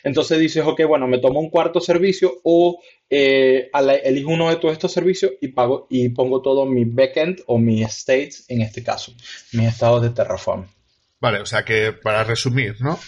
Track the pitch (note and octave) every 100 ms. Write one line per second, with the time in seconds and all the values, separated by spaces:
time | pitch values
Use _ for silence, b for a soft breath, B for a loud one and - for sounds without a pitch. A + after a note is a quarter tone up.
0 | C#3+ C3+ - D#3+ D#3+ D#3+ D3+ D#3+ D#3 D3+
1 | B2+ B2 B2+ C#3+ D#3+ E3+ E3 E3+ E3+ E3+
2 | G3 F3+ F#3 E3+ E3 E3+ F3 E3+ b b
3 | _ C#3+ C#3 C3+ C3 C3 B2 C#3+ C3+ C3+
4 | C3+ C3+ C#3 E3 E3 E3 E3 D#3 F3+ -
5 | E3+ F#3 F#3+ - C3+ - B2 C3 - B2+
6 | B2 B2 C3 C3 C3+ C3+ C3+ B2+ A#2 A#2+
7 | C3 D#3 D#3+ F#3 - A#2 A#2 A2 A2 -
8 | - C3 C#3+ - - A#2+ G#2+ - A#2 G#2
9 | - - B B B A#2 A2+ A2+ A#2 A#2+
10 | A#2 A#2+ G2 F#2 - F#2 F#2 _ _ _
11 | _ _ B2 G#2 G2+ G#2+ G#2 A2 A2 G#2+
12 | A2 G#2+ A2 A#2 C3 B2 A2 G#2 C3+ F3